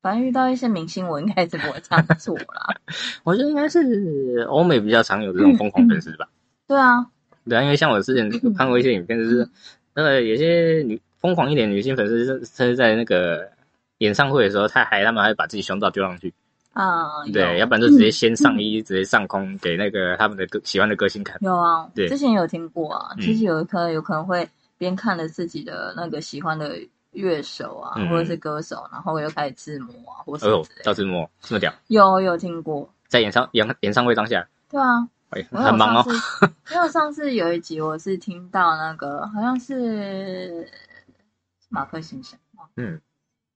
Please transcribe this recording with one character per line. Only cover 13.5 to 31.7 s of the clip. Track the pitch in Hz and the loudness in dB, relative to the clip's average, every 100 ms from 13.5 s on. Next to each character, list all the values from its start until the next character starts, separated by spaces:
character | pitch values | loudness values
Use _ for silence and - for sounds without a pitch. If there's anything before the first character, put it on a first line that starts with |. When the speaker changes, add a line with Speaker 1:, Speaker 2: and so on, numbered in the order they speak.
| _ _ _ _ _ | _ _ _ _ _
Speaker 2:
演 | 107 | 0
唱 | 101 139 | 0 0
会 | 135 | 2
的 | 101 | 2
时 | 101 | 2
候， | 104 | 2
太 | 131 117 | 2 2
嗨， | 104 | 2
他 | 107 | 2
们 | 117 | 2
还 | 104 | 0
会 | |
把 | 107 - | 0 -4
自 | 107 | -6
己 | |
胸 | 90 98 | -6 -2
罩 | 101 | -2
丢 | 98 | -2
上 | 95 87 | -6 -6
去。 | 90 - _ _ _ | -12 -14 _ _ _
Speaker 1:
啊， | - 190 170 156 151 - | -6 -2 -2 -4 -8 -4
有。 | |
Speaker 2:
对， | 101 87 87 | -2 0 0
要 | 113 | 2
不 | |
然 | 110 | 4
就 | 117 | 8
直 | 285 | 8
接 | 110 | 8
掀 | - 113 113 | 4 0 4
上 | - 104 | 2 2
衣， | 107 110 | -2 -4
Speaker 1:
嗯。 | 110 | -2
Speaker 2:
直 | 95 | -4
接 | |
上 | 95 113 98 | 0 0 0
空， | 98 95 98 | -6 -6 -6
给 | 90 85 | -4 -2
那 | 104 | -2
个 | 104 90 90 | -2 -2 0
他 | 110 | -2
们 | 98 | -2
的 | 90 | -6
歌-， | 107 | -6
喜 | - 98 | -4 0
欢 | 104 | 0
的 | 101 | 2
歌 | 98 | -2
星 | 107 | -2
看。 | 101 - | -12 -6
Speaker 1:
有 | 190 175 | -2 0
啊， | 170 165 160 | 2 0 -4
Speaker 2:
对。 | - 180 | -4 -2
Speaker 1:
之 | 277 | 0
前 | 277 | 0
有 | 214 170 | 2 0
听 | 175 170 | -6 -10
过 | 170 156 | -8 -6
啊， | - - 196 | -8 -10 -6
Speaker 2:
嗯。 | |
Speaker 1:
就 | 196 | -2
是 | 220 | 0
有 | 214 160 156 | 0 -2 -2
可 | 185 | -4
能， | 170 | -2
有 | 160 | -4
可 | 156 | -4
能 | 156 180 | -6 -4
会 | 180 156 _ _ _ | -4 -4 _ _ _
边 | 180 185 | -6 -4
看 | 226 175 | -4 -4
着 | 160 | -6
自 | 160 170 | -8 -8
己 | 151 | -10
的 | - 87 92 120 | -12 -10 -10 -10
那 | 170 | -8
个 | 147 | -10
喜 | 165 139 | -10 -8
欢 | 156 156 | -6 -6
的 | 147 - - _ _ | -6 -10 -16 _ _
乐 | - 190 156 | -6 -4 -4
手 | 143 - 113 - | -6 -12 -14 -12
啊， | - - | -10 -6
Speaker 2:
嗯。 | 170 | -2
Speaker 1:
或 | 170 | -2
者 | |
是 | 165 165 | -2 -6
歌 | 156 151 | -8 -10
手， | 160 - - | -10 -14 -14
然 | - | -12
后 | 185 156 | -6 -6
又 | 151 | -6
开 | 156 147 | -6 -8
始 | 123 | -8
自 | - 147 | -14 -14
摸 | 120 120 - | -14 -18 -20
啊， | - 139 | -18 -12
或 | 143 | -2
什 | 107 | 2
么 | 101 | 2
之 | 78 | -2
类 | - | -6
的。 | |
Speaker 2:
哎 | |
呦， | - | -4
叫 | |
自 | 104 | -2
摸， | 95 90 78 _ | -2 -2 -6 _
这 | - | -6
么 | 113 | -2
屌。 | 87 | -2